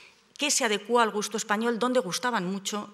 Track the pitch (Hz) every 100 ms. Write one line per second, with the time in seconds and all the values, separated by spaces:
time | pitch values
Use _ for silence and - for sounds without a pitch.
0 | - _ _ - 294 - 240 208 202 240
1 | 220 196 196 220 - 208 233 233 247 254
2 | 185 170 247 226 180 196 190 208 208